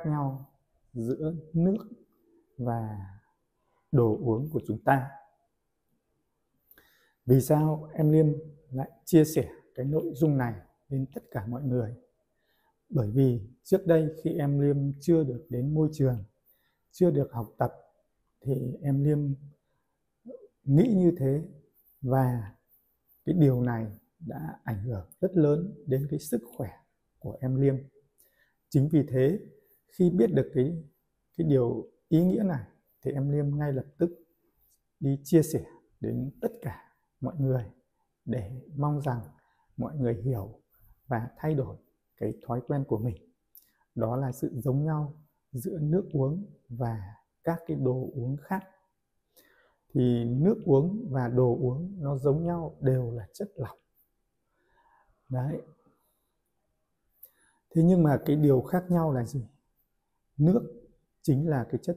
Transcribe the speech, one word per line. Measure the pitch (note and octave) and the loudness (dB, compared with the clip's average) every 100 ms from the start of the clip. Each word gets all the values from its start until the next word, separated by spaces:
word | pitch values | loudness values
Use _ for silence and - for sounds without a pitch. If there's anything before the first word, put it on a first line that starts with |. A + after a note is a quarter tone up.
| D#3+ | 0
nhau | D3+ C#3 C3+ - _ _ _ _ | -2 -4 -8 -16 _ _ _ _
giữa | A#2+ A2+ C3+ D#3 E3 - | -8 -6 -4 -6 -8 -6
nước | E3 F3+ G#3 - - _ _ _ _ _ - | 0 0 0 -6 -20 _ _ _ _ _ -8
và | A#2+ A#2 A2 G#2 F#2+ G2 _ _ _ _ _ _ _ | -4 -4 -6 -10 -14 -18 _ _ _ _ _ _ _
đồ | C#3 A#2 G#2+ | 4 4 2
uống | A#2+ A2 D3 | 0 0 -2
của | B2 - | -6 -4
chúng | G#2+ | -2
ta. | - C#3 B2+ - _ _ _ _ _ _ _ _ _ _ _ _ _ _ _ _ _ _ _ _ - | 2 2 0 -14 _ _ _ _ _ _ _ _ _ _ _ _ _ _ _ _ _ _ _ _ 4
Vì | C3 | 4
sao | - D3+ D#3 D3+ - | 6 2 2 -2 -6
em | - D3+ | 0 4
Liêm | D#3 D#3 C#3+ - - _ | 6 4 2 -8 -20 _
lại | B2+ C3+ _ | -8 -8 _
chia | - D#3+ | 4 6
sẻ | D#3 D#3 G#2+ - _ | 6 2 -4 -10 _
cái | - C3 | -6 -2
nội | D#3 E3+ | -2 -2
dung | B2+ D#3 C#3 | 0 2 2
này | A#2+ G2+ - _ _ | -2 -6 -16 _ _
đến | C3+ C3 | -6 -4
tất | - - | -10 -10
cả | B2+ G#2 | -10 -8
mọi | B2 | -6
người? | C#3 B2 A2 B2 _ _ _ _ _ _ _ _ _ | -2 -2 -4 -10 _ _ _ _ _ _ _ _ _
Bởi | F3 G#2 | -2 0
vì | B2 C3+ A#2 G2 - | 2 2 0 -6 -20
trước | - F#3+ E3 | 0 0 4
đây | E3 D#3 - | 2 2 -4
khi | E3 | -4
em | E3+ C#3+ C#3+ | -2 0 2
Liêm | C#3+ C#3+ C#3 C#3 | 2 2 -2 -4
chưa | - E3 | 2 2
được | C#3+ B2 - | 2 -6 -6
đến | B2 C3+ | -4 -2
môi | D#3 D#3 | 0 0
trường, | D#3 C3+ A#2 G2 _ _ _ _ _ _ | 2 0 0 -8 _ _ _ _ _ _
chưa | - F3+ | 2 2
được | C#3+ C3+ | 2 -2
học | A#2 G#2+ - | -6 -10 -2
tập | A#2+ - _ _ _ _ _ _ | -2 -2 _ _ _ _ _ _
thì | C3+ B2 B2 - | -4 -4 -4 -6
em | D3 C#3 | -2 2
Liêm | C#3+ D3 C#3+ C3+ - _ _ _ _ _ _ _ A#3 - - _ | 2 2 0 -4 -10 _ _ _ _ _ _ _ -20 -20 -20 _
nghĩ | C3+ C#3+ B3 F#3+ | 2 4 4 4
như | F3 F3 | 2 2
thế, | C3+ C#3+ F3 - _ _ _ _ | 0 -2 -4 -18 _ _ _ _
và | B2+ C3 B2+ B2 G2+ - _ _ _ _ _ _ | -2 2 2 -2 -8 -16 _ _ _ _ _ _
cái | - F3 | -2 4
điều | C#3+ B2 | 4 4
này | B2 A#2 A2 G2 _ _ | 0 -2 -6 -10 _ _
đã | C3+ B2+ D#3 - | -12 -10 -10 -10
ảnh | - G#2 | -8 -6
hưởng | A#2 G2+ - - | -6 -8 -10 -4
rất | F#3 F3+ | 0 4
lớn | D3 D3 F#3 - - | 4 2 -2 -10 -2
đến | C3 C#3+ | -2 -2
cái | D3+ | -6
sức | - A#3 - - | -4 -6 -6 -10
khỏe | A2+ - _ _ _ _ | -10 -10 _ _ _ _
của | - - | -12 -6
em | B2+ C3 | -2 2
Liêm. | C#3 C3 - _ _ _ _ _ _ _ _ | 2 2 -6 _ _ _ _ _ _ _ _
Chính | D3 D3 | 2 4
vì | D#3+ C#3 | 2 2
thế, | B2+ C3+ G3+ - _ _ _ _ | 2 2 2 -8 _ _ _ _
khi | - F3 | 2 2
biết | F3+ A3+ | 4 4
được | C#3+ B2 | 2 0
cái, | C3 C3+ E3 - _ _ _ _ - | 0 0 -2 -12 _ _ _ _ -4
cái | D#3+ | 2
điều | C3+ A#2+ A#2 - _ _ | 4 2 -2 -10 _ _
ý | D#3+ | 2
nghĩa | F3+ G3+ | 4 2
này | G3 C#3 G2 _ _ _ | -2 -4 -8 _ _ _
thì | C3 | -6
em | C#3 C#3+ | -4 -2
Liêm | C#3+ C#3+ C#3+ | -2 -2 -2
ngay | D3 | -2
lập | C3+ - _ | -4 -8 _
tức | F3 F3 _ _ _ _ _ _ _ _ | -4 -4 _ _ _ _ _ _ _ _
đi | C#3 C#3 | -4 -4
chia | C#3+ D#3+ | 2 2
sẻ | D3+ B2+ - - _ _ | 2 -4 -6 -20 _ _
đến | A2 A#2+ C3 - | -6 -4 -6 -8
tất | A3+ - | -10 -8
cả | - - _ _ _ _ | -12 -12 _ _ _ _
mọi | B2 D#3 | -8 -2
người | C3+ C3 G2 _ _ _ _ _ | 0 0 -4 _ _ _ _ _
để | - A#2 F#2+ B2+ - C#3 | -6 -6 -6 -14 -12 -4
mong | D3 D3 | -2 -2
rằng | C#3+ A#2+ G2 _ _ _ _ - | -2 -4 -8 _ _ _ _ -8
mọi | A#2+ D3+ | -6 -2
người | B2 | -2
hiểu | A2 B2 A#2 G2 - _ _ _ _ - | 0 -2 -4 -6 -14 _ _ _ _ -6
và | A#2+ A#2+ - | -6 -6 -6
thay | D#3 | -4
đổi | D3+ A#2+ G2 _ _ _ _ | -2 -4 -10 _ _ _ _
cái | G#2 - - | -6 -6 -6
thói | A#2+ - | -6 -2
quen | C#3+ C#3 | -4 -2
của | G#2+ | -2
mình. | A#2 F2+ _ _ _ - _ _ _ | -2 -6 _ _ _ -20 _ _ _
Đó | A#2 A2 B2+ | -4 -2 -2
là | C3+ | -4
sự | B2 - B2 | -4 -6 -4
giống | C3 C3+ | -2 0
nhau | D3+ D#3 D3 - _ _ _ | 0 -2 -4 -10 _ _ _
giữa | B2+ D3 F3+ | -8 -8 -4
nước | D3 F3+ F#3+ | 0 0 0
uống | D3 C3+ F3 G#3 - _ | -2 -2 -2 -8 -18 _
và | A#2+ A#2+ A2 F#2+ - _ _ | -6 -6 -6 -10 -18 _ _
các | E3 E3 - | -6 -6 -6
cái | D3 | -2
đồ | B2+ B2+ B2+ | 0 -2 -6
uống | C#3 A#2+ C#3+ | -6 -6 -6
khác. | - F#3+ - _ _ _ _ _ _ _ _ _ _ _ _ | -6 -8 -8 _ _ _ _ _ _ _ _ _ _ _ _
Thì | C3+ B2 A#2+ | 0 2 2
nước | A#2 B2+ F3 A3+ | 0 2 2 0
uống | F3+ C3+ E3 G#3+ A3+ | 4 4 4 -4 -6
và | C3 A#2+ | -4 0
đồ | B2 B2+ A#2 | 2 4 2
uống | B2+ C3 F3+ G3 | -2 -2 -8 -6
nó | C#3 C#3 | -6 0
giống | C#3+ D3+ | 2 2
nhau, | E3+ E3+ D3+ - | 0 -4 -6 -2
đều | C3+ B2+ A#2+ | 0 0 -2
là | A#2 G2 | -8 -12
chất | - G#3 - | -12 -12 -8
lỏng. | B2+ - _ _ _ _ _ _ _ _ _ _ _ _ _ _ _ | -10 -10 _ _ _ _ _ _ _ _ _ _ _ _ _ _ _
Đấy. | B2+ C3 D#3+ - _ _ _ _ _ _ _ _ _ _ _ _ _ _ _ - _ _ _ _ | -6 -6 -8 -12 _ _ _ _ _ _ _ _ _ _ _ _ _ _ _ -20 _ _ _ _
Thế | E3 | 4
nhưng | E3 F3+ | 6 6
mà | D#3 C3 - | 6 4 2
cái | D3 | 4
điều | D3+ C3 | 6 4
khác | - F3+ F3+ | 2 -4 0
nhau | F3 D#3+ | 0 2
là | C3 | -2
gì? | A2+ C3+ A2 _ _ _ _ _ _ _ _ - | -4 -8 -10 _ _ _ _ _ _ _ _ 2
Nước | D#3 A3 - - - _ _ _ | 4 4 -2 -14 -20 _ _ _
chính | - C3+ E3 | 0 2 2
là | C#3 A2+ | -2 -2
cái | A#2+ | -6
chất | - | -6